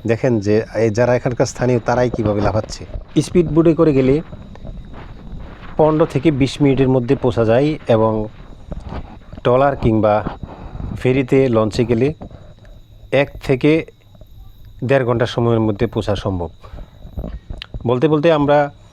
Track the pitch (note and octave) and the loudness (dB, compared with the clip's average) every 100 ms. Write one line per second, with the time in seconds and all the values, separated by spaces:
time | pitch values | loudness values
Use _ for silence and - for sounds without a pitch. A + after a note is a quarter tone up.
0 | A2 A2+ C3+ A#2 G2+ G#2+ - A2 A2+ G#2 | -2 0 0 0 2 0 0 0 0 2
1 | A#2+ B2 C#3+ A#2+ C3 - B2 A#2+ A#2 A#2+ | 2 2 0 -2 -2 -2 0 0 0 0
2 | B2 A2+ G#2+ G#2 G2+ G#2+ - - - - | 0 -2 -2 -2 0 -2 -4 -10 -12 -14
3 | - D#3+ - F3+ D#3 D3 E3 D#3 D#3+ C3+ | -4 -2 0 2 2 2 4 4 4 4
4 | C3 C#3+ - - - - - - - - | 4 2 -2 -14 -18 -16 -14 -14 -14 -16
5 | - - - - - - - - D#3 D#3 | -16 -18 -14 -14 -14 -16 -6 2 4 4
6 | D#3+ C#3 D#3+ C3+ C3+ - C#3+ C3 C3 B2+ | 2 2 0 2 0 2 2 4 2 2
7 | A#2+ C3+ B2+ A#2 A2 A#2 D3 D3+ - A2+ | 2 0 0 2 4 4 2 -2 0 2
8 | A2 A2 G#2+ - - - - - - - | 2 0 -4 -10 -20 -18 -14 -14 -12 -12
9 | - - - - - B2 C#3 C3+ A#2+ A2 | -14 -18 -18 -4 2 4 4 2 2 2
10 | G#2 G#2+ G2 - - - - - - - | 4 2 0 -10 -14 -16 -14 -10 -10 -2
11 | B2+ C3 B2+ C3+ C3+ A2 A2 - A#2 A#2 | 0 0 2 2 4 2 2 0 0 2
12 | C3+ D#3 - - - - - - - - | 0 -2 -12 -18 -20 -20 -20 -20 -20 -20
13 | - C3 C#3 - - B2+ D3 D#3+ - - | -2 0 0 -4 -2 2 2 2 -2 -14
14 | - - - - - - - - B2 C3+ | -20 -20 -20 -20 -20 -20 -20 -6 0 2
15 | A#2+ A#2+ A#2+ - A#2 A#2 A2 G2+ A#2 A2+ | 2 0 0 0 2 2 2 0 -2 -2
16 | G#2+ G2 G#2+ F#2 E2 - - - - - | -2 -2 -4 -4 -6 -12 -18 -18 -18 -20
17 | - - - - - - - - - B2 | -14 -12 -10 -12 -12 -14 -12 -6 -2 0
18 | D3+ D3+ E3 D3+ C#3+ D3 C#3+ - - | 2 2 2 2 4 2 0 -6 -20